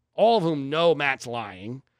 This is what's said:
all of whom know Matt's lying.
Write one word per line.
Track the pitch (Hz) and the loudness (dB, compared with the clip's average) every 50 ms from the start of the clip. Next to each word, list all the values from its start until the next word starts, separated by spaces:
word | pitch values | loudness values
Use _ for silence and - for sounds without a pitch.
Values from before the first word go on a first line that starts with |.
| _ _ _ | _ _ _
all | - 190 226 233 220 | 2 4 4 4 4
of | 165 | 2
whom | 165 160 143 135 135 | 0 -2 -2 -4 -4
know | 147 160 170 170 156 | -2 2 4 4 4
Matt's | 143 143 139 135 123 - 123 | 2 2 -2 -2 -4 -6 -8
lying. | 117 117 110 101 98 90 98 110 127 135 - _ _ _ | -8 -8 -8 -10 -12 -14 -12 -12 -12 -14 -16 _ _ _